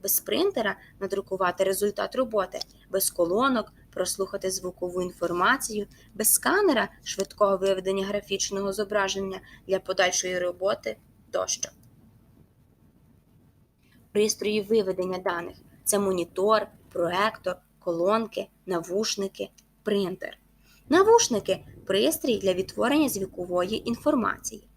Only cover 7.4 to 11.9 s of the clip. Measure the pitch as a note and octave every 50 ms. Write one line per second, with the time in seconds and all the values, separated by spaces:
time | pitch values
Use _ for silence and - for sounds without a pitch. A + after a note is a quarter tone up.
7.4 | G#3+ G3 G3 F#3 F#3+ G3 G3 F#3 F#3 F#3+ F#3+ G3 G3 G3 G3+ G#3 G3+ - G3 F#3+
8.4 | - - G3+ G3 G3 G3 F#3+ G#3 G#3+ G3 G#3 G#3 G3 F#3+ F#3+ G3 G3 F#3+ F#3+ F#3+
9.4 | - - - - _ - F#3+ F#3 - - F#3 - F#3 F3+ F3+ - - F#3 F#3 F3+
10.4 | F3+ F3+ F3 - F#3 G3 A3 - - A3 G#3+ - _ - _ - - - - F2+
11.4 | F#2 - - - - - - _ - -